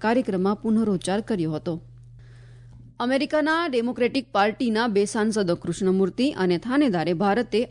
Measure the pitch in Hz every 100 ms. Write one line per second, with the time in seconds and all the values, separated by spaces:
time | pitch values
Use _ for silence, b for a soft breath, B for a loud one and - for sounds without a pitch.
0 | 214 240 240 190 190 208 226 220 220 185
1 | - 196 220 214 160 156 - 165 - -
2 | - - B B B B B B - -
3 | 240 262 294 302 294 320 339 247 233 247
4 | 240 262 - 202 208 208 247 214 240 202
5 | 208 233 214 220 190 170 170 175 190 185
6 | 190 - 262 - 185 175 226 262 294 180
7 | 156 180 208 208 240 208 247